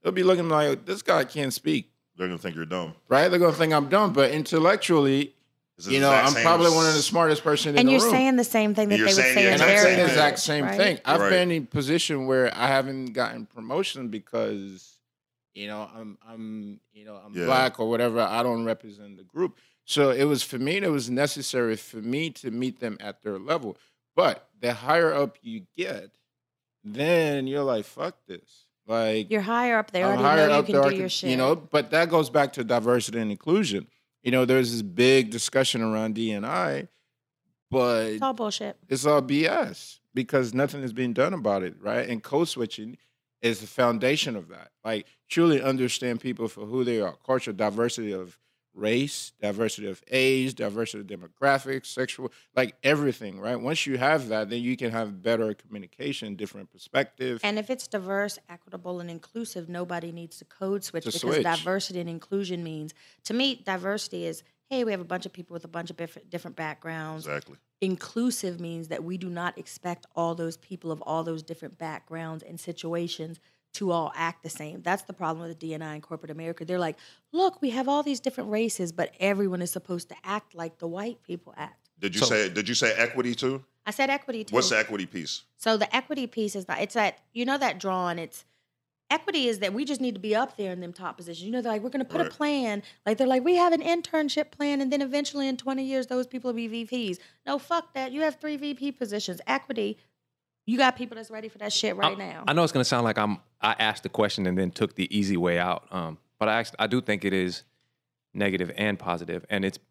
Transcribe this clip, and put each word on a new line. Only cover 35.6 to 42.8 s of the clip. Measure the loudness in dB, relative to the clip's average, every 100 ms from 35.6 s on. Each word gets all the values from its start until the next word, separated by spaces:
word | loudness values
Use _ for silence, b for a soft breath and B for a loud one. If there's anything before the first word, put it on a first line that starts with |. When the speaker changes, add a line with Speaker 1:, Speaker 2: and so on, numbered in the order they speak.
| 0 0
Speaker 1:
around | -2 0 -2 -2
D | -4
and | -4 -4
I, | -2 -2 -4 -8 _ _ _ _ _ _ _ _
but | 0 2 2 0
Speaker 3:
It's | -2
all | -2
bullshit. | -2 -4 -4 -8 -12 _
Speaker 1:
it's | 0 4
all | 4
B | 4 0 2
S | 0 -2 -8 -18 -20 _
because | -6 0 0 2
nothing | 0 0 -2
is | -8
being | -4 -2
done | 2 0
about | 2 0 0
it, | -2 -6
right? | -4 -2 -2
And | -6
code | -2 0 0
switching | -2 -6 -6